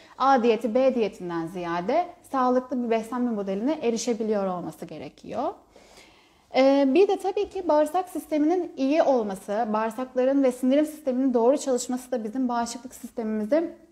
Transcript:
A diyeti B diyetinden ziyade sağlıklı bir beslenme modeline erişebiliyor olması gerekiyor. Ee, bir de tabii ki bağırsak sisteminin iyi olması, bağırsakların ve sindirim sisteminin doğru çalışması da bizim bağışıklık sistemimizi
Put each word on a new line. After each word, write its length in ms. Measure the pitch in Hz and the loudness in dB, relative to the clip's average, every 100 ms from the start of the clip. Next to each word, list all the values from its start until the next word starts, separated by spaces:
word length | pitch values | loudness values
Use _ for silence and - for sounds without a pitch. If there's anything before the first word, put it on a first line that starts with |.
| - - | -20 0
A 240 | 269 269 | 4 4
diyeti 320 | 233 220 240 | 4 2 0
B 200 | 247 262 | 2 2
diyetinden 520 | 247 202 - 175 170 165 | 2 -2 -4 -8 -6 -6
ziyade 600 | 185 170 175 185 311 349 - - | -6 -4 -4 0 0 -2 -10 -6
sağlıklı 520 | 269 254 254 254 247 | 0 2 2 0 -4
bir 60 | 240 | 0
beslenme 400 | 226 220 247 247 | -2 -2 -4 -2
modeline 480 | 208 196 196 254 311 | -2 -4 -2 -2 -2
erişebiliyor 640 | 233 226 254 220 220 202 190 | -2 -2 -2 -2 -2 0 -2
olması 380 | 180 160 - | -4 -8 -12
gerekiyor. 580 | 170 156 147 - - 214 320 415 _ - - - - _ _ _ _ 254 | -14 -14 -16 -16 -10 -6 -6 -8 _ -20 -20 -20 -20 _ _ _ _ 4
Ee, 280 | 269 277 269 | 6 6 6
bir 200 | 302 403 | 6 4
de 80 | 392 | 2
tabii 320 | 381 415 392 | -2 -2 -4
ki 200 | 381 349 | -4 2
bağırsak 400 | 302 302 359 370 | 2 2 -2 -4
sisteminin 640 | 302 - 302 302 370 320 - | -10 -4 0 2 2 -2 -2
iyi 260 | 269 320 | 2 4
olması, 640 | 269 254 208 190 - 208 226 | 4 2 0 -6 -6 -4 -2
bağırsakların 680 | 214 226 220 254 254 254 277 | -2 -2 -6 -6 -2 2 2
ve 100 | 262 | 2
sindirim 340 | 254 254 285 311 | 2 2 2 2
sisteminin 480 | - 262 254 269 | -4 -4 0 2
doğru 240 | 233 233 285 | 4 4 2
çalışması 520 | 277 254 - 254 - | 0 -2 -2 -8 -6
da 140 | 254 | -6
bizim 240 | 214 262 247 | -6 -4 -2
bağışıklık 460 | 240 233 254 254 | -2 -4 -8 -16
sistemimizi 760 | - 240 - 220 220 214 311 339 - - | -16 -12 -8 -6 -4 0 0 0 -8 -20